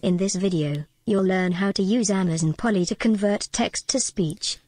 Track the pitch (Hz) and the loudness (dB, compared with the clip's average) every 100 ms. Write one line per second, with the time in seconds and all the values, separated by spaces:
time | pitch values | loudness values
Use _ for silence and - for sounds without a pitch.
0 | - 180 196 185 196 175 147 147 151 _ | 0 0 0 0 0 0 -2 -4 -8 _
1 | - 196 190 185 185 175 196 196 190 233 | -2 0 2 2 0 0 0 0 2 2
2 | 202 196 180 165 160 151 240 202 175 214 | 2 0 0 0 0 0 0 0 0 0
3 | 233 214 202 202 - - 233 - - 269 | 0 2 2 0 -4 -2 -2 -4 -4 -2
4 | - - 165 - - - | -2 -2 -2 -2 -6 -8